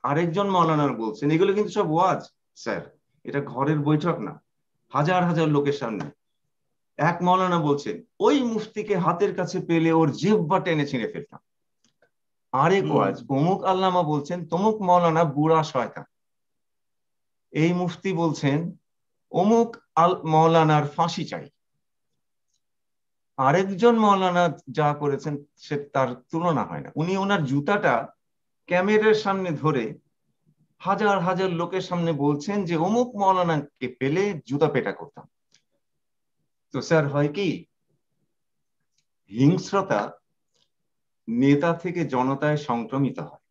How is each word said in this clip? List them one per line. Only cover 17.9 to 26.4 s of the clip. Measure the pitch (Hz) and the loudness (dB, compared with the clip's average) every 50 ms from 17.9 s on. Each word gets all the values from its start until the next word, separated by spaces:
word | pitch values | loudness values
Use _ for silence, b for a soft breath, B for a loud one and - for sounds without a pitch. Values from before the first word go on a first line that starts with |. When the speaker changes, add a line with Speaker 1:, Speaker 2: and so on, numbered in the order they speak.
| - - - 190 | -6 -6 -6 -4
Speaker 1:
বলছেন, | 180 165 170 160 143 - - 139 139 151 170 170 - _ _ _ _ _ _ _ _ _ _ _ | -2 0 -2 -2 -2 -2 -2 -2 0 -2 -4 -6 -10 _ _ _ _ _ _ _ _ _ _ _
অমুক | - 165 185 214 233 233 233 226 - - _ _ _ | -2 0 2 4 4 4 2 0 -4 -18 _ _ _
আল-, | 156 165 180 180 185 - | 2 2 2 2 -2 -2
মাওলানার | 160 156 156 160 165 165 165 156 156 151 151 139 - | 2 4 4 6 6 6 6 6 6 4 2 2 -2
ফাঁসি | - - 170 165 - - 160 | -2 -2 -2 -2 -2 -6 -8
চাই। | - - - 147 - _ _ _ _ _ _ _ _ _ _ _ _ _ _ _ _ _ _ _ _ _ _ _ _ _ _ _ _ _ _ _ _ _ _ _ _ _ | -8 -10 -12 -12 -14 _ _ _ _ _ _ _ _ _ _ _ _ _ _ _ _ _ _ _ _ _ _ _ _ _ _ _ _ _ _ _ _ _ _ _ _ _
আরেকজন | - 131 135 151 185 196 196 196 170 226 240 233 226 | 0 2 2 2 2 0 -2 -2 2 4 4 4 4
মাওলানা | 214 208 196 190 190 185 175 180 175 170 139 - _ - | 4 4 4 4 2 2 2 2 2 2 0 -6 _ -8
যা | 113 156 151 147 143 | -4 0 0 0 0
করেছেন, | 143 147 143 139 131 - 156 147 143 - _ _ | 0 -2 -4 -4 -4 -6 -8 -8 -8 -10 _ _
সে | _ - - 151 | _ -10 -8 -8
তার | 143 - - - 143 131 120 123 | -8 -8 -4 -2 0 0 0 -2
তুলনা | 123 _ _ - 165 | -10 _ _ -6 -2